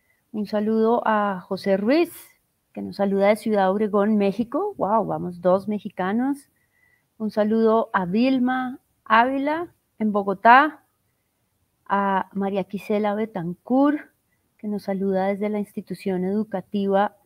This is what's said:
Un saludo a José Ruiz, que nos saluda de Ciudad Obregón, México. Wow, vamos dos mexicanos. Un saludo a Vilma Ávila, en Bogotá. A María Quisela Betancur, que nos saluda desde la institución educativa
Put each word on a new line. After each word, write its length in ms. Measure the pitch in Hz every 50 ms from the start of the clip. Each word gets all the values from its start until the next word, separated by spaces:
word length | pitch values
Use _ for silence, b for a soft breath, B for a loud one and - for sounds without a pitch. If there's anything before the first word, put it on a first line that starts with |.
| _ _ _ _ _ _
Un 160 | - 214 208 196
saludo 560 | 214 208 208 214 220 220 220 220 240 - -
a 340 | - 220 208 208 202 190 185
José 360 | - - 196 185 - 202 190 190
Ruiz, 340 | 196 226 277 330 349 320 - - - - _ _ _ _ _ _ _ _ _
que 80 | 208
nos 140 | 202 196 180
saluda 320 | - 202 196 196 196 196 202
de 80 | 220
Ciudad 340 | 214 - 226 214 202 190 185
Obregón, 480 | 190 208 220 202 190 208 196 214 220 208
México. 560 | 202 196 190 220 233 214 - 302 403 415 403 -
Wow, 280 | - 190 214 226 190
vamos 340 | 165 160 156 170 180 175 175
dos 280 | 175 180 180 196 196 208
mexicanos. 840 | 214 208 - 202 - - 180 185 208 233 254 277 277 277 - _ _ _ _ _ _ _ _ _ _ _ _ _ _ -
Un 100 | 220 214
saludo 640 | - 214 208 214 226 226 226 220 220 226 220 - -
a 120 | 202 185
Vilma 720 | 175 185 220 247 269 269 262 247 254 254 254 254 247 262 320 _ _ _ _ _
Ávila, 600 | - 220 226 240 262 269 277 269 294 302 330 349 339 - _ _ _ _ -
en 120 | 220 214
Bogotá. 720 | 202 208 196 202 196 190 - 226 240 262 294 311 294 - _ _ _ _ _ _ _ _ _ _ _ _ _ _ _ _ _ _ _ _ _
A 440 | - 196 202 196 196 196 185 - - -
María 300 | 196 196 196 196 196 185
Quisela 500 | - - 190 - - 214 202 214 208 202
Betancur, 960 | 214 226 220 - 190 165 175 175 - _ - 247 269 277 294 294 294 - - _ _ _ _ _ _ _ _ _ _
que 120 | - 214
nos 140 | 208 196 -
saluda 420 | 202 196 185 196 196 190 185 190
desde 240 | 196 202 190 214 208
la 100 | 214 208
institución 640 | 202 - _ 214 185 - 185 - - 196 185 180 185
educativa 920 | 190 196 214 208 214 - 185 - _ - 202 196 196 196 196 202 208 - _ _